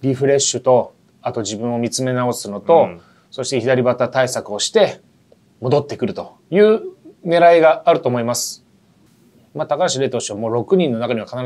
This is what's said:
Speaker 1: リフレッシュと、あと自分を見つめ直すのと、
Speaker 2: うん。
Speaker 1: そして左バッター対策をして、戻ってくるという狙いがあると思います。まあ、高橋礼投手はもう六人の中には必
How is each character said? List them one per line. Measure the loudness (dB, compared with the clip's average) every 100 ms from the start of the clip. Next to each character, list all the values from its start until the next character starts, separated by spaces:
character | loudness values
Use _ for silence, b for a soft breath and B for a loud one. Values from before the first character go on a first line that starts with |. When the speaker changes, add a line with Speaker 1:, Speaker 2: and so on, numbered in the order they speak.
Speaker 1:
リ | -4
フ | 0 2
レ | 2
ッ |
シ | 0 -2
ュ |
と、 | 2 2 2 -8 _ _
あ | -8
と | -6
自 | -6 -6
分 | -6
を | -4
見 | -4
つ | -4
め | -4
直 | -2 -2
す | -4 -8
の | -6
と、 | 2
Speaker 2:
う | 4
ん。 | 4 -2 b b b
Speaker 1:
そ | -12
し | -4
て | -2
左 | 0 2
バ | 2
ッ | 0
タ |
ー | -2
対 | 0 -2
策 | -4 -8
を | -6
し | -2
て、 | 2 2 0 _ _ _ _ _ _
戻 | -6 -4
っ | -6
て | -6
く | -6
る |
と | -6 -12 _ _
い | 2
う | 4 2 -2 -16 -20 -12 -2
狙 | 4 6 6
い |
が | 6 4 2
あ |
る | 2
と | 0
思 | -2
い |
ま | -2 -4
す。 | -6 -12 _ _ _ _ _ _ _ _ _
ま | -10
あ、 | -2
高 | 2 2
橋 | 2
礼 | -2
投 | -2
手 | -6
は | -6
も | -4
う |
六 | -2 2 2
人 | 2
の | 0
中 | -2
に | -4
は | -6
必 | -8